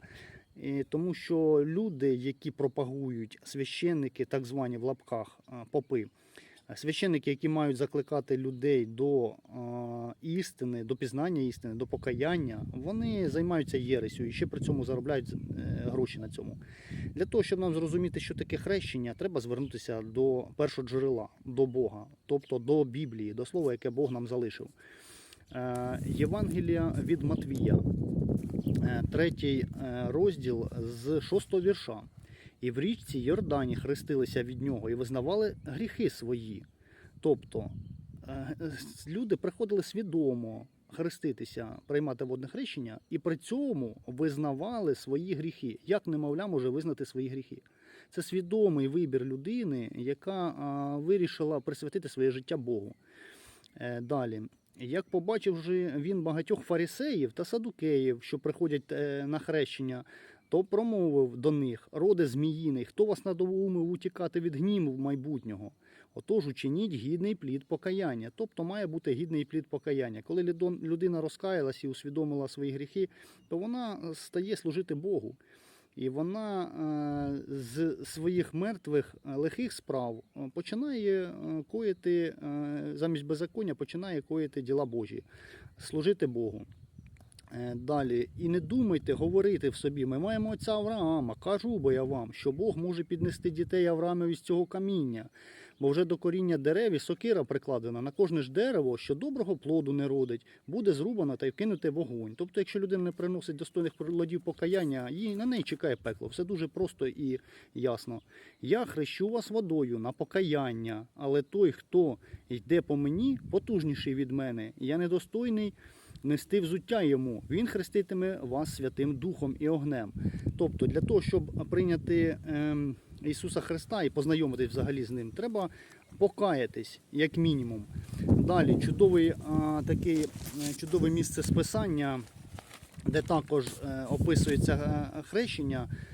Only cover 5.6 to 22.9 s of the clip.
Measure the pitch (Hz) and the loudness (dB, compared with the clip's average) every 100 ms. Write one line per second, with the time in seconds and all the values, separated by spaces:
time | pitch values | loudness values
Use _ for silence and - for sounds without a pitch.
5.6 | 113 151 - 131 104 - _ - - - | -4 -2 0 -2 -2 -10 _ -20 -20 -20
6.6 | - 110 147 156 196 156 139 139 156 156 | -16 -8 -4 0 2 2 2 0 2 2
7.6 | 147 127 139 - 139 147 127 131 131 127 | 2 2 0 0 0 -2 0 0 -2 0
8.6 | 139 135 113 113 143 139 113 - - 127 | 2 4 2 0 2 4 2 -2 -12 -10
9.6 | 120 120 120 120 117 117 160 170 175 - | -8 -6 -6 -6 -8 -8 -4 -4 -4 -6
10.6 | 127 120 113 131 131 131 170 165 127 117 | -4 -4 -4 -4 -2 -2 0 0 0 -2
11.6 | 120 113 127 127 131 120 147 175 135 110 | -8 -6 -4 -2 -2 0 2 2 0 -4
12.6 | - - 143 220 233 208 170 143 175 170 | -6 -6 -4 -2 0 0 0 2 2 2
13.6 | 139 139 123 131 110 - 117 117 123 - | 0 -2 2 2 0 -4 -6 -2 -4 -2
14.6 | 139 143 123 131 127 143 120 - - - | 0 0 0 -2 -2 -2 -2 -6 -8 -6
15.6 | - 123 120 127 123 - 110 - - - | -4 -2 -2 0 -2 -4 -10 -10 -10 -12
16.6 | - - - - - - 185 233 190 185 | -14 -18 -12 -8 -6 -4 0 2 2 2
17.6 | 185 160 165 170 180 160 - 156 - 160 | 0 0 0 0 0 -2 -6 -6 -4 -4
18.6 | - 196 - 131 120 113 185 165 117 120 | 0 -2 -2 -4 -4 -4 -4 -2 -2 -2
19.6 | 139 120 - 113 110 113 135 127 120 - | -4 -6 -6 -6 -2 2 4 4 0 0
20.6 | 147 - 127 127 135 120 104 - 131 127 | 0 0 -4 0 0 0 -4 -10 -4 2
21.6 | 131 123 117 104 110 - - 143 - 131 | 4 4 0 -2 -14 -16 -2 -2 0 -2
22.6 | 120 151 139 | 4 4 4